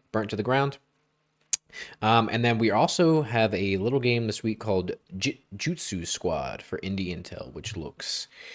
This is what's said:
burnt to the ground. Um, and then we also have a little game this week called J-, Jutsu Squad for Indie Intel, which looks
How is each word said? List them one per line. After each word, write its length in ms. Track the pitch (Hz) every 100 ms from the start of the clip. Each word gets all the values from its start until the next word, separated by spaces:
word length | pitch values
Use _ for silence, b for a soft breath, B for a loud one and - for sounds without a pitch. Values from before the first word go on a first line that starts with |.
| _
burnt 200 | 110 107
to 40 | 107
the 60 |
ground. 380 | 107 135 139 - _ _ _ _ _ _ _ - - B B B
Um, 260 | 110 117 113
and 120 | 117
then 140 | 117 113
we 140 | 113
also 500 | 104 156 - 170 160
have 320 | 131 117 110
a 240 | 98 98 98
little 220 | 110 135
game 260 | 120 120 113
this 160 | -
week 180 | 110 104
called 340 | 110 95 90 - _ 95
J-, 220 | 135 - _ 101
Jutsu 520 | 156 175 - 95 82
Squad 560 | - 92 76 65 -
for 160 | - -
Indie 360 | 95 98 90 85
Intel, 380 | 92 - -
which 240 | 80 - 87
looks 500 | 73 - - - - B B